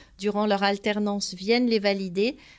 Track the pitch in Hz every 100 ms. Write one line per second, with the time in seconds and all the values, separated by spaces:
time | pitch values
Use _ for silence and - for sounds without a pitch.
0 | - - 202 202 214 196 202 196 214 208
1 | 208 202 - 180 190 240 247 220 202 202
2 | 185 185 226 - -